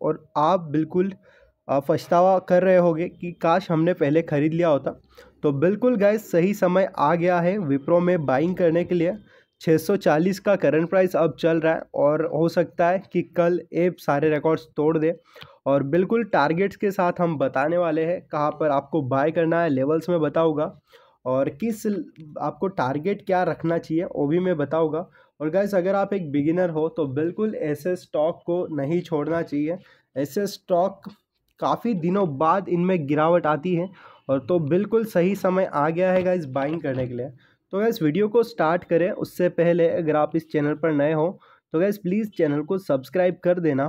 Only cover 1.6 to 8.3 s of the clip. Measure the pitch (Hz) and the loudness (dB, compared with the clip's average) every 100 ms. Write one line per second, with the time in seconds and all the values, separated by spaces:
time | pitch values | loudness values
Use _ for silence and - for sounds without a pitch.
1.6 | - 139 156 160 - 175 185 185 185 180 | -4 -4 0 -2 2 2 4 2 2 2
2.6 | 190 185 175 160 180 - 175 170 170 175 | 4 4 4 0 -6 -8 -12 -4 0 0
3.6 | - 160 170 180 147 156 160 147 156 165 | 0 0 0 2 2 2 0 0 0 0
4.6 | 170 139 143 - _ - - _ 151 139 | 2 2 -2 -10 _ -20 -20 _ -2 0
5.6 | 170 208 247 233 202 220 - 170 185 202 | 0 2 0 2 2 0 0 0 2 2
6.6 | 180 180 185 - 143 170 175 175 170 208 | 2 2 0 0 0 2 2 2 0 -2
7.6 | 151 139 139 175 175 180 143 | -2 -2 2 2 4 0 2